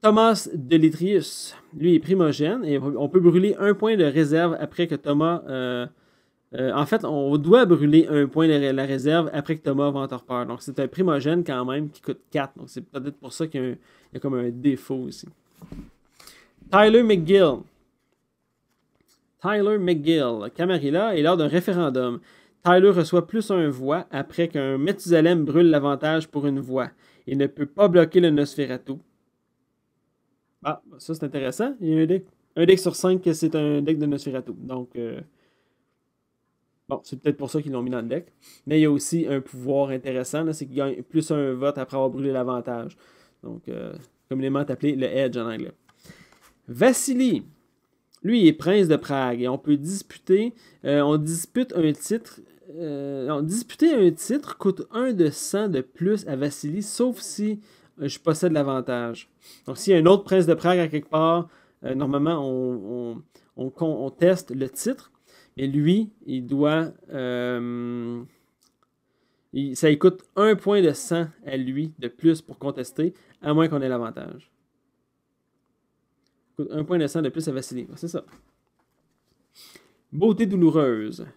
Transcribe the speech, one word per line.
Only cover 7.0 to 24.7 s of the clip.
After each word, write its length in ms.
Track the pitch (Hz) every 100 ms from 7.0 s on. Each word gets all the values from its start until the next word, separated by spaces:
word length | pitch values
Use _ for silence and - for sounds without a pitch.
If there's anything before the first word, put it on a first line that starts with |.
on 320 | 202 147 139 147
doit 280 | 143 233
brûler 440 | 226 165 147 156 160
un 160 | 147 143
point 220 | 143 160
de 60 |
ré-, 180 | 147 139
la 120 | 135
réserve 460 | 135 135 131 160 160
après 240 | 151 143 156
que 60 |
Thomas 300 | 156 135 143
va 80 | 139
en 80 | 135
torpeur. 380 | 127 _ 123 123
Donc, 160 | 120
c'est 180 | - 131
un 80 | 131
primogène 560 | - 185 143 131 170
quand 200 | 170 127
même 240 | 127 135 151
qui 140 | -
coûte 160 | - 135 _
quatre. 260 | 151 135 -
Donc, 100 | 143
c'est 160 | -
peut-être 340 | - 139 135 147
pour 140 | 135
ça 140 | - 160
qu'il 160 | 147
y 20 |
a 40 | 127
un, 40 |
il 400 | - _ _ _
y 20 | 131
a 20 |
comme 160 | 143
un 160 | 131 123
défaut 520 | 120 139 131 - 135
aussi. 240 | 127 - - _ _ _ - - - _ _ _ - - _ _ -
Tyler 320 | 190 214 226
McGill. 540 | 233 202 160 196 170 117 - _ _ _ _ _ _ _ _ _ _ _ _ _ _ _ _ _
Tyler 380 | 180 208 202 214
McGill, 720 | 180 170 147 165 131 110 101 -
Camarilla, 580 | 175 180 139 156 220
et 80 | 185
lors 140 | 151 180
d'un 100 | 151
référendum, 720 | 165 180 180 160 127 127 120 _ _ _ _
Tyler 260 | 175 180 190
reçoit 360 | 180 160 175 175
plus 240 | 226 214
un 180 | 190 156
voix 360 | 127 131 160 -
après 340 | 143 135 - 170
qu'un 320 | 160 135